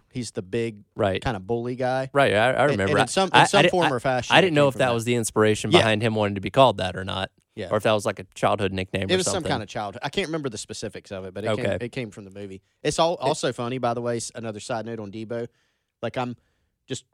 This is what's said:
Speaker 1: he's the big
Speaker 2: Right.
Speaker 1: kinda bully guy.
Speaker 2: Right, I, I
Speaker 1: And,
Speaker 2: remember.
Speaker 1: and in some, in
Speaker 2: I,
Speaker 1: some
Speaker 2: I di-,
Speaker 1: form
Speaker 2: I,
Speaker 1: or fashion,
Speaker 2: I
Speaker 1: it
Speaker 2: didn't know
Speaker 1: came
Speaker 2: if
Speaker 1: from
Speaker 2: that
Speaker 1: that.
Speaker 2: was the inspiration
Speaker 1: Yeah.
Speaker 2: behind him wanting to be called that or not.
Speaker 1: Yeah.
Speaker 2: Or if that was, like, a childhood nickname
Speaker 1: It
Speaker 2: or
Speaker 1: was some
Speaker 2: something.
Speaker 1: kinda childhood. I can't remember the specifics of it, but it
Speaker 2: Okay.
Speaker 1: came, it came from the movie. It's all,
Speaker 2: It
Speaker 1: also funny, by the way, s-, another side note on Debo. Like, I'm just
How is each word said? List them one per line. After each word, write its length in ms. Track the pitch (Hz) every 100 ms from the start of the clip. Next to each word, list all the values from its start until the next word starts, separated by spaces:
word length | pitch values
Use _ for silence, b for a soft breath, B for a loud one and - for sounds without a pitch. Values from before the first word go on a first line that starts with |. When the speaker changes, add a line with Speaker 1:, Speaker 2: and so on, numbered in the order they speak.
| _
Speaker 1:
he's 220 | 127 113
the 100 | -
big 420 | 92 117 117 104 - -
Speaker 2:
Right. 260 | 101 95
Speaker 1:
kinda 180 | 139 104
bully 360 | 95 117 120 127
guy. 340 | 127 131 135
Speaker 2:
Right, 200 | 139 127
I, 180 | 101 120
I 120 | 131
Speaker 1:
And, 80 | 143
Speaker 2:
remember. 200 | - 98
Speaker 1:
and 100 | 104
in 60 | 113
some, 200 | - 190
in 80 | 127
Speaker 2:
I, 100 | 170
Speaker 1:
some 140 | 202
Speaker 2:
I 20 |
di-, 60 | 175
Speaker 1:
form 180 | 180 156
Speaker 2:
I, 20 |
Speaker 1:
or 100 | 123
fashion, 340 | 139 127 -
Speaker 2:
I 60 | 135
Speaker 1:
it 20 |
Speaker 2:
didn't 120 | 185 147
know 80 |
Speaker 1:
came 40 | 143
Speaker 2:
if 60 |
Speaker 1:
from 60 | 131
Speaker 2:
that 60 | 131
Speaker 1:
that. 60 |
Speaker 2:
was 100 | 117
the 120 | 113 120
inspiration 560 | 110 110 107 107 107
Speaker 1:
Yeah. 80 | 107
Speaker 2:
behind 220 | 117 107
him 140 | 110 110
wanting 200 | 104 101
to 60 |
be 80 | 98
called 280 | 131 131 101
that 180 | 92 92
or 80 |
not. 280 | 95 95 95 _ _ -
Speaker 1:
Yeah. 140 | 92
Speaker 2:
Or 60 | 107
if 60 |
that 100 | 113
was, 120 | 107 107
like, 140 | 98
a 60 | 92 -
childhood 380 | 101 104 98
nickname 300 | 95 95 92 98
Speaker 1:
It 40 |
Speaker 2:
or 20 | 185
Speaker 1:
was 120 | 180
some 80 | 196
Speaker 2:
something. 140 | 147
Speaker 1:
kinda 160 | 131 104
childhood. 360 | 120 104 98
I 60 | 143
can't 180 | 202 165
remember 220 | 160 135
the 80 | 127
specifics 520 | - 117 110 98 -
of 140 | 95
it, 100 | 95
but 120 | 95 110
it 20 |
Speaker 2:
Okay. 120 | 107
Speaker 1:
came, 140 | 117 95
it 120 | 120
came 180 | - 113
from 140 | 110 98
the 60 |
movie. 300 | 98 101 95 _ _
It's 160 | 151 151
all, 140 | 165
Speaker 2:
It 80 | 175
Speaker 1:
also 320 | 131 151 151
funny, 240 | 123 120 127
by 160 | 120
the 80 | 120
way, 160 | 120 117
s-, 120 | - 123
another 240 | 113 104
side 260 | - 117 113
note 140 | 113
on 100 | 101
Debo. 380 | 110 107 117 120 _ _ _ _ _
Like, 160 | 117 127
I'm 180 | 123 117 _ _ _ _ _
just 200 | 131 -